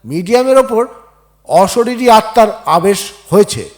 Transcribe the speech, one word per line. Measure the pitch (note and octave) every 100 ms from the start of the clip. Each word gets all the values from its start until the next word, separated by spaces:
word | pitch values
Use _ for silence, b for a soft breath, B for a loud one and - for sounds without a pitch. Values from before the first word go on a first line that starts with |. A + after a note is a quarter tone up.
মিডিয়ামের | A2 D#3 F#3 A#3+ C4 C4
ওপর | C4 A3+ B3 - _ _ _ _
অশরীরী | - D#3+ F#3+ A#3+ A#3 A#3+ B3
আত্মার | A3 - A#3+ G#3+ - -
আবেশ | E3 F#3+ G3 - - -
হয়েছে। | F#3+ G3+ A#2 E2